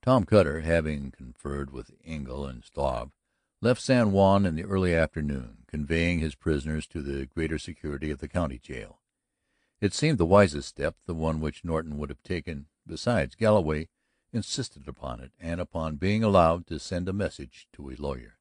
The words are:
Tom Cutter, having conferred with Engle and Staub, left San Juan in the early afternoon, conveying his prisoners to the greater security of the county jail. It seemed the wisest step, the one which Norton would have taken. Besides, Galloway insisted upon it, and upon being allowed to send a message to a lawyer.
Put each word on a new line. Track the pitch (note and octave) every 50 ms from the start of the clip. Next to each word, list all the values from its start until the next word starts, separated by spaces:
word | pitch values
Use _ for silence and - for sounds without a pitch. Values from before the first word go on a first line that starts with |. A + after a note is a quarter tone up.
Tom | - B2+ C3 B2+ F#2
Cutter, | - A2 G#2 F2+ D2+ D2 E2
having | D#2 D#2+ E2 E2 D#2 D#2 D2+ C#2+ C#2 C2+
conferred | - _ C2 B1 B1 _ - C#2+ C#2 C#2 C#2 C2+
with | C2+ B1+ - _ - _ _
Engle | - D#2+ D2+ C#2 B1+ B1+ C#2 C#2+
and | C2+ B1+ A#1+ A#1
Staub, | - _ D2 C#2+ C2+ B1+ A#1+ A#1 C#2 _ _ _ _ _ _ _ _ _ _
left | - A#2 B2+ -
San | - - C3 B2 A#2 G#2
Juan | G2 G2 G2 F#2+ G2 G2+ G2+
in | F#2 D#2+
the | D#2 F2+
early | G#2+ G2 F#2+ F#2 F2+ E2+
afternoon, | E2 D#2+ D2+ _ D#2+ D2+ C#2+ C#2+ C2+ B1 A1+ A#1 - - _
conveying | - D2+ D2 C#2 E2 E2 E2+ E2+ F2 D#2+
his | D#2 D#2 C#2+
prisoners | _ _ E2 D#2 C#2+ C#2 D#2 D#2 D#2 D2+ -
to | _ E2+
the | C#2 C#2 C#2 C2+ C2+
greater | C2 _ E2 D#2+ D2+ D#2+ D2+
security | - - D#2+ _ - D#2 C#2+ C#2 D2+ D2+
of | D2 C2+
the | - D2+
county | - F2+ E2+ C#2+ B1+ C2
jail. | _ - D2 A#1 G#1 G1+ - _ _ _ _ _ _ _ _ _ _ _ _ _ _ _ _ _
It | - G2+ -
seemed | - - D#3 D#3 G#2+
the | F2
wisest | E2 F#2 G2+ G2+ E2+ D2 C#2+ C2+ -
step, | - - C#2 D#2+ - _ _
the | - E2+
one | D#2+ D#2+ D#2+ D#2+ D#2
which | D#2 D2+ D2 - -
Norton | E2+ D#2+ D#2+ D#2+ D#2+ D2 D2
would | D2+ C#2
have | C#2 _ _
taken. | - F#2+ F2 D2 - D#2+ C#2+ C#2+ _ _ _ _ -
Besides, | E2+ D2+ - A#2+ A#2+ A2 C#2+ B1 -
Galloway | _ A2 G#2+ G#2+ G#2 E2+ D2+ D#2 D2+ D#2+ - _ _ _ _ _ _ _ _
insisted | - A#2 G2+ - - - B2+ - _ D2+ C2+ C2+
upon | C2 _ - C2 B1 A#1
it, | B1 B1+ _ _
and | - E2 E2+ F2
upon | F2+ - - E2+ D#2+ D#2+ D#2 D2
being | F#2 F#2+ G#2 A2 A2+
allowed | G#2+ G2 F#2 E2+ D#2+ E2 F2 F2 _
to | E2 D2
send | - - F#2+ F2 F2+ F#2+
a | F#2+
message | G2+ G2+ D#2 - - C#2+ B1 _ - - _ _
to | - C#2 C#2
a | C2
lawyer. | - C#2+ C#2 C2+ B1+ A#1 G#1+ _ _